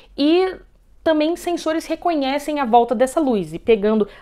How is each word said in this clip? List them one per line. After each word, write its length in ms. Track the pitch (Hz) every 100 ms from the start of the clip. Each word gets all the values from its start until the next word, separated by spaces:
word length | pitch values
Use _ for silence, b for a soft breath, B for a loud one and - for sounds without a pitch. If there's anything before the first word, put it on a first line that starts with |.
| B -
e 400 | 285 339 370 359 - _ _ -
também 340 | - 311 302 339
sensores 480 | - 339 330 320
reconhecem 760 | - 320 349 320 262 277 285 294
a 40 |
volta 300 | 262 233 233
dessa 260 | 233 254 339
luz 320 | 285 220 160
e 60 | 165
pegando 500 | - 220 208 220 202 B